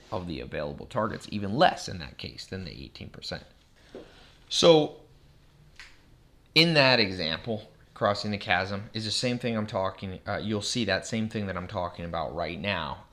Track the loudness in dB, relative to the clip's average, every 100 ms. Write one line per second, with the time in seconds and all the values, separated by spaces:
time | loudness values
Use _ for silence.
0 | -8 -6 -6 -8 -6 -6 -6 -6 -6 -2
1 | -2 -4 -8 -6 -2 4 4 4 -6 -8
2 | -10 -12 -12 -12 -10 -8 -8 -12 -14 -14
3 | -16 -12 -10 -10 -12 -20 _ _ -18 -18
4 | -18 -20 -20 -20 -4 6 8 8 6 -4
5 | -20 -20 -20 -20 -20 -20 -20 -20 -20 -20
6 | -20 -20 -20 -20 _ 4 6 8 6 6
7 | 4 0 -2 -4 -4 -6 -8 -20 -14 0
8 | 2 2 -2 -4 2 2 2 -4 -6 -6
9 | -4 -2 -2 -2 -2 -2 -2 -2 -2 -4
10 | -8 -8 -6 -4 0 -2 0 0 2 0
11 | 0 -2 -2 -2 -4 -4 -4 -4 -4 -6
12 | -6 -4 -4 -4 -4 -2 -2 -2 -2 -8
13 | -10